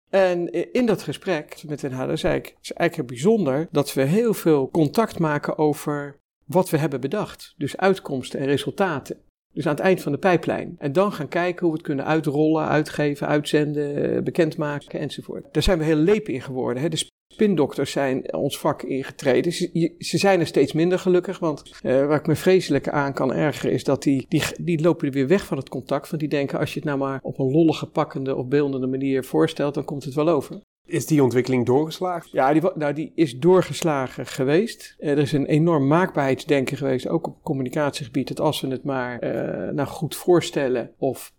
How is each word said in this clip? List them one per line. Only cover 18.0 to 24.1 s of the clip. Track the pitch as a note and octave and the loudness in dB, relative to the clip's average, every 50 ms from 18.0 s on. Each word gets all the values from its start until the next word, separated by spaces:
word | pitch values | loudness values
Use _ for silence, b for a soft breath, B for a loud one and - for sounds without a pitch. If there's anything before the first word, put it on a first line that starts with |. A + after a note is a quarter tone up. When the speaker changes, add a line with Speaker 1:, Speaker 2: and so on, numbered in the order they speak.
| C#3 C3 C3 C3+ - - - | 0 0 0 -2 -4 -4 -4
Speaker 1:
ons | D#2+ C3+ C#3+ - - | -2 -2 -2 -2 -2
vak | - D#3+ C#3 - - | -2 -2 -2 -2 -4
ingetreden. | - C#3 C3 C3+ - - - - C#3 B2+ B2 - E3+ | -6 -4 -4 -6 -8 -10 -4 0 2 4 4 2 2
Ze, | E3+ - F3+ - - | -2 -2 -4 -2 0
je, | E3+ E3+ D#3+ - - | 0 0 0 -2 -6
ze | - - - D#3+ | -6 -4 -2 2
zijn | G3 G3 F#3+ F3+ | 4 4 4 4
er | D#3+ - | 2 2
steeds | - - C#3+ C#3 - | 2 2 2 4 2
minder | D3+ E3 F3+ F#3 F3+ | 2 2 2 2 0
gelukkig, | - F#3 F3+ F3+ F3 - F3+ - | 2 2 2 2 2 0 -4 -4
want, | F3+ D#3+ D3 - - - - - | -4 -4 -4 -6 -10 -16 -18 -8
eh, | - - B2+ C3+ C#3 C#3+ | -2 0 2 2 4 2
waar | D#3 C#3+ | 2 2
ik | - E3 | 2 2
me | D3+ | 0
vreselijk | - - F3+ F#3+ F#3 E3+ - D3 C#3 - - | 2 4 4 4 4 4 2 0 0 0 0
aan | - D3 C#3+ C#3 C3+ | -2 -2 -2 -2 -2
kan | - C#3 C3 - | -2 -2 0 0
ergeren | - D#3+ D3 C3+ - - B2 | 0 0 0 -2 -2 -2 0
is | - B2+ - | 0 0 0
dat | - C#3 B2+ - | 0 -2 0 2
die, | D3+ | 0